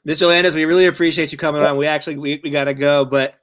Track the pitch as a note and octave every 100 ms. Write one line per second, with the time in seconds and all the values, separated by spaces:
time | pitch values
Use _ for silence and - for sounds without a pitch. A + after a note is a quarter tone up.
0 | C#3+ D#3 F3 E3+ F3+ D#3 D#3 F3+ F#3 E3+
1 | E3+ E3 D3+ C#3+ D#3+ D3 D3 C#3 D3 D3+
2 | E3 C#3+ C#3 D3 D#3 C#3+ C#3 C#3 C#3+ C#3+
3 | C3 C#3 C3+ -